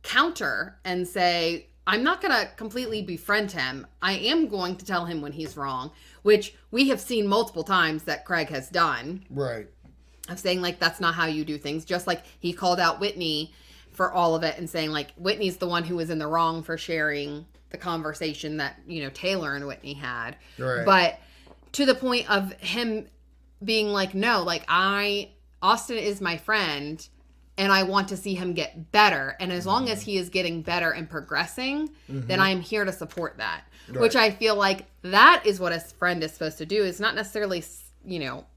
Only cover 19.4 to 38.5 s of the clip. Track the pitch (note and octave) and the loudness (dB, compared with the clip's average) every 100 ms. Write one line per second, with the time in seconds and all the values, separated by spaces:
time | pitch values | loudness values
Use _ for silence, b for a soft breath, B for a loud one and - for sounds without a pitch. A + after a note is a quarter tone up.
19.4 | D3+ C#3 C#3+ - C#3+ C#3+ C3 A#2+ A#2 C3+ | -2 -6 -8 -10 -12 -10 -8 -6 -8 -10
20.4 | B - C3 B2 - F#3+ F#3+ - B B | B -6 -4 0 6 6 6 0 B B
21.4 | B B - - C4+ C4 B3+ B3 - G3+ | B B -10 2 2 4 2 -2 2 0
22.4 | F#3+ - F3+ G#3+ A#3 G#3+ G#3+ _ _ _ | 0 -8 -6 -4 -2 -4 -8 _ _ _
23.4 | _ _ G3+ A3 G#3 G3+ F#3+ F#3+ A3+ A3 | _ _ 0 0 2 0 0 0 2 2
24.4 | F3 E3+ - E3+ F#3+ G3+ G#3 G3+ - - | 2 -4 2 2 4 2 0 -2 -6 -16
25.4 | _ _ F#3 A#3 - A#3 G#3 G3 F#3 E3 | _ _ 2 2 0 -4 -2 -2 -4 -4
26.4 | - G#3+ F3 C#3+ D3 D#3 - _ _ _ | 0 2 2 -2 -6 -8 -14 _ _ _
27.4 | _ - G3 F#3+ F#3 G3 F#3+ F#3+ G#3 F#3 | _ -2 4 6 6 2 0 -6 -4 -4
28.4 | F3+ E3+ D3+ E3 D#3 G#3 G#3 D#3 C3+ - | -2 -2 -4 -8 2 6 6 6 -2 -4
29.4 | F#3 F3 F#3 A3+ B3 G#3 G#3+ G3 F3+ F#3+ | -4 -4 0 0 0 -4 -2 -2 0 0
30.4 | F3 E3 D#3 F3 E3 D#3+ D#3 D#3+ - C#3+ | 0 -2 -2 0 0 -2 -6 -8 -4 -2
31.4 | E3+ - C4 C#4+ D4+ b b C3+ A#2 F#3 | -2 -4 -4 -4 -6 b b -8 -2 2
32.4 | F#3+ F#3 E3+ G#3+ F#3+ F#3 D#3 - E3 - | 2 2 -2 -2 -2 -4 -10 -6 -8 -6
33.4 | A2 D#2+ - B B B2+ A3+ A#3+ A3 G3 | -6 -6 -12 B B 2 4 6 4 2
34.4 | A3 G3+ G3 F#3+ - - F3+ G3 C#4 E4+ | 0 2 2 0 -8 -14 2 8 10 8
35.4 | G#3+ F#3 F3+ E3+ E3 - F3+ F3 D#3 - | 4 0 -2 -4 -8 -2 0 0 -4 -4
36.4 | D#3 - D#3+ G#3 G3 F#3 G#3+ G#3 G3 A3 | -6 -6 -2 0 0 0 -2 -2 -6 -4
37.4 | G3+ F3 D#3+ - - _ F#3+ F3 C3 C3 | -2 -4 -6 -18 -20 _ -10 -6 -6 -8
38.4 | - | -14